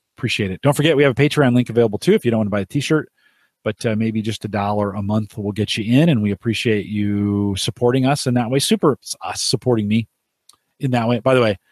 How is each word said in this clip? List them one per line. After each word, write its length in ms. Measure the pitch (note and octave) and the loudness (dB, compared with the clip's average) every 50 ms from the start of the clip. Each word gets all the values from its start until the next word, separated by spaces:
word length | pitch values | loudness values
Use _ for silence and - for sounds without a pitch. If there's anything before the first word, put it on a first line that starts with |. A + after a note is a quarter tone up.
| _ _ _ | _ _ _
Appreciate 340 | - - A#2 - - G#2+ F#2+ | -8 -6 -4 -4 -2 -4 -4
it. 120 | F#2 - - | -4 -2 0
Don't 140 | C#3 C#3+ | 2 4
forget, 200 | - C#3+ E3 D#3 | 4 4 4 6
we 60 | C3+ D3 | 6 4
have 100 | C#3 A#2 | 4 4
a 20 | |
Patreon 400 | C3 C#3+ D3 - D3 C#3+ B2 A#2+ | 4 2 2 4 2 2 4 4
link 140 | B2 A#2+ - | 2 0 0
available 300 | A2 A#2+ A#2 A2 G2+ G#2 | 2 2 2 2 2 -2
too 160 | - - G#3 | 0 2 2
if 100 | G#3+ - | 2 2
you 60 | A#2+ | 0
don't 80 | A2+ A2 | 0 0
wanna 120 | A2 G2+ | 0 0
buy 100 | G2 G#2 | -2 -4
a 60 | F#2+ | -4
T-shirt, 440 | - - - C3 - D#3+ D#3 - - _ _ _ _ _ _ _ _ _ _ - | -4 -4 -4 -2 0 0 0 -2 -4 _ _ _ _ _ _ _ _ _ _ -8
but, 200 | A2 G#2+ - - | -8 -6 -4 -2
uh, 100 | A#2 A2 | -2 -2
maybe 260 | G#2+ A2 A2 G#2+ A2 G#2 | 0 -2 -2 -2 -4 -4
just 220 | A2 G#2+ - - | -4 -6 -6 -6
a 40 | G#2 | -6
dollar 440 | G2 G2+ G2+ G2+ G#2 G#2 G#2 G2+ F#2+ | -4 -4 -2 -2 -2 -2 -2 -2 -4
a 100 | G#2 G2 | -6 -4
month 360 | G2+ G#2 A2 A2 - - - | -2 -2 -2 -4 -4 -8 -8
will 140 | G2 G2+ G2+ | -8 -6 -4
get 240 | G#2 G2+ - - | -4 -4 -4 -4
you 240 | - G2+ G#2+ A#2+ C3+ | -4 -2 2 2 4
in, 80 | D#3+ F3 | 4 4
and 140 | D3 A2 G#2 | 2 2 0
we 80 | G2+ | -2
appreciate 560 | G2+ - - A#2+ G#2+ - - A#2+ G#2+ G#2 F2+ | -4 -4 -4 -4 -4 -2 0 0 0 -2 -2
you 720 | - G#2+ G#2 G#2 G2+ G2+ G2+ G#2 G#2 G2+ G2+ G2+ G2+ G2 | -4 -4 -4 -2 -2 -2 -2 0 0 0 0 -2 -2 -4
supporting 480 | F#2 - - - - B2 A#2+ B2 C3+ B2+ | -4 -6 -6 -6 -2 0 0 2 2 2
us 200 | C3 D3 - - | 0 0 -2 -2
in 80 | C3 B2 | -2 -2
that 160 | B2 A#2+ A2 | -2 -2 0
way. 80 | C3 C#3+ | -2 -2
Super, 340 | - - A3 G#3+ - D#3 B2 | 0 0 0 2 2 2 0
it's 240 | - - - - - - | 0 -4 -14 -14 -12 -10
us 180 | F2+ F#2 - | -10 -8 -6
supporting 480 | - - - A#2 - B2+ B2 A2 G#2 G2+ | -6 -4 -4 -2 0 0 0 0 0 0
me 180 | G#2+ A2+ A2 - _ _ _ _ _ _ _ _ _ _ _ _ _ - | 0 -2 -2 -4 _ _ _ _ _ _ _ _ _ _ _ _ _ -8
in 120 | D3 C3+ | -4 -2
that 180 | B2 A#2+ A2+ A2+ | 0 0 0 0
way. 100 | A#2+ A2+ | -2 0
By 160 | - C3 C3 | 0 2 2
the 60 | B2+ | 4
way, 180 | A#2+ A2 G2+ - _ _ | 2 2 0 -4 _ _